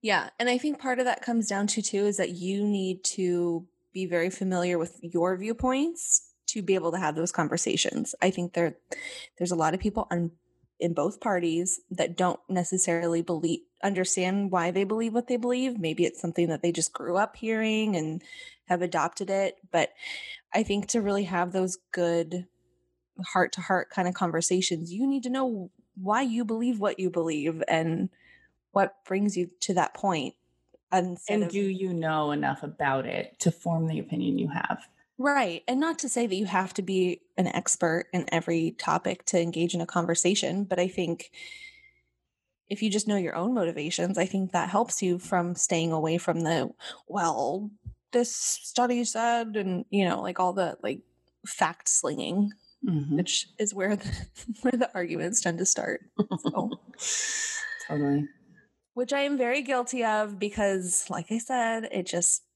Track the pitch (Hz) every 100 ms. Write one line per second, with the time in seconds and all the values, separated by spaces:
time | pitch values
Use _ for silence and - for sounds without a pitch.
0 | - 190 - _ 240 247 294 294 277 247
1 | 254 214 - 233 208 202 202 - 202 202
2 | 208 202 180 180 185 196 208 202 190 185
3 | - - 180 175 175 170 175 _ _ -
4 | 185 170 170 180 190 185 180 175 165 -
5 | 175 175 175 185 208 233 254 262 311 339
6 | - - - _ - 226 185 190 165 170
7 | 165 156 175 - 156 - - - - -
8 | - - 185 185 175 - 170 - _ -
9 | - - - _ 175 175 160 180 214 202
10 | - 175 170 - _ _ _ _ 170 170
11 | 151 202 233 185 170 165 185 - _ 180
12 | 175 170 180 - _ 190 170 185 - 170
13 | 170 170 170 170 165 170 - _ 190 190
14 | 185 - 180 196 202 180 170 185 196 220
15 | 226 226 240 247 240 247 262 240 165 135
16 | 170 - 175 165 170 156 175 170 160 -
17 | 147 180 220 - 220 220 220 214 220 185
18 | 156 160 - - - - _ 180 175 165
19 | 156 - 190 196 196 - - 170 - -
20 | - - - - _ - 220 202 202 233
21 | 202 202 190 180 175 190 185 180 _ -
22 | 175 170 165 180 180 _ _ _ _ _
23 | _ - 185 190 180 - 175 185 - -
24 | 180 180 180 160 170 185 185 170 170 185
25 | 269 277 247 262 262 220 180 _ _ -
26 | 190 220 269 226 226 226 240 226 196 -
27 | 185 175 165 151 147 160 - 165 160 165
28 | 190 _ - - _ _ _ 196 190 -
29 | - 190 208 196 175 _ - 185 160 -
30 | 202 165 - - _ _ _ _ _ 185
31 | 180 175 - 208 185 196 196 185 190 175
32 | 160 156 151 147 143 135 147 - 139 135
33 | 131 - - _ - - - 165 160 156
34 | - 156 - - 156 - - - - _
35 | _ _ 262 285 220 165 - 254 320 320
36 | 269 240 233 185 202 190 190 - 185 190
37 | 180 - _ - 185 - - - 170 165
38 | - 180 - 165 165 165 165 - - 160
39 | - - - 180 170 165 170 180 170 180
40 | 170 170 175 208 151 180 202 175 180 180
41 | 170 170 - - - - - - - _
42 | _ _ _ _ _ _ _ 202 220 202
43 | 208 202 175 - 190 247 170 160 151 -
44 | 175 190 185 196 190 175 175 196 226 -
45 | 190 180 - 185 175 175 - 170 165 160
46 | 160 170 - 165 160 160 123 - - -
47 | _ 170 170 131 127 175 208 - - -
48 | _ 240 240 - - - - - 247 240
49 | 233 226 233 233 226 214 190 180 - 202
50 | 185 - - 175 180 196 175 - - 135
51 | - _ _ _ - - 165 170 - -
52 | 135 147 - 185 208 - _ _ 254 160
53 | 143 151 180 - - - 208 202 190 208
54 | - - - - - 220 262 247 240 190
55 | 175 170 160 214 180 170 185 - - -
56 | - - 208 180 - - 190 - - -
57 | - - - - - - - - - 151
58 | 143 143 147 - _ - _ _ _ -
59 | 247 277 285 285 240 262 262 254 247 262
60 | 226 214 214 202 208 202 202 190 185 -
61 | - 180 165 226 - 254 226 226 220 202
62 | 180 170 180 - _